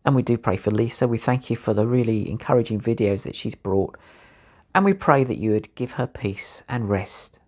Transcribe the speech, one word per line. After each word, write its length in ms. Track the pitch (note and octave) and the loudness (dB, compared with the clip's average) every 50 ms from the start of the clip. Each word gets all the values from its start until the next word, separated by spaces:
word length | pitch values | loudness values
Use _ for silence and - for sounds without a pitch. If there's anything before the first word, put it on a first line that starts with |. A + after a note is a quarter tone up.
| _ | _
And 100 | - C#3 | 2 2
we 80 | C3 B2+ | 2 4
do 140 | B2+ A#2+ | 2 0
pray 200 | A#2 - - - | 0 2 -2 -2
for 140 | G2+ - G#2 | 0 0 0
Lisa. 380 | G#2 G#2+ A#2 A#2 - - B2+ B2 | 0 2 0 0 0 0 0 0
We 80 | A#2 | 0
thank 320 | A2+ - - B2+ B2+ - - | 0 0 0 0 0 0 -4
you 80 | A#2+ | -6
for 160 | - - - A2 | -4 -2 -2 0
the 140 | G2+ G#2+ | 2 2
really 440 | A#2 B2 B2+ A#2+ A2+ A2 G#2+ G2+ - | 2 2 2 2 2 0 0 -2 -4
encouraging 500 | - A2+ - - C#3+ B2 A#2 - A2 G#2 | -6 -8 -2 2 2 2 2 2 -2 -2
videos 420 | G2 A2+ A2+ - A2 G2+ G2+ F#2+ - | 0 -2 0 2 2 0 0 0 -4
that 120 | - - | -8 -10
she's 200 | - - A#2 - | -6 -8 -8 -8
brought. 420 | - _ G2 F#2+ F#2+ F#2+ - - - - - - - - - - - _ _ _ _ - _ _ | -6 _ -2 0 0 0 -2 -4 -14 -20 -20 -20 -20 -20 -20 -20 -20 _ _ _ _ -20 _ _
And 100 | F#3 G3 | 2 4
we 80 | G3 G3 | 4 2
pray 320 | G3 - - D3+ C#3 C3+ | 2 2 2 4 4 4
that 140 | C3 A#2 - | 0 -2 -2
you 140 | G#2 G#2+ G#2+ | 0 2 2
would 220 | G#2+ G#2+ - _ | 0 0 -4 _
give 180 | - B2 B2 - | -8 -8 -8 -4
her 140 | - B2 | -6 -6
peace 560 | B2+ - - - G#2 G2 - - - - - - - | -6 -6 -6 -6 -6 -4 -4 -8 -10 -10 -10 -10 -6
and 220 | - B2 A2+ G2 | -6 -4 0 0
rest 480 | G2+ F#2+ F#2+ - - - - - - _ _ | 0 0 0 -4 -8 -8 -10 -10 -14 _ _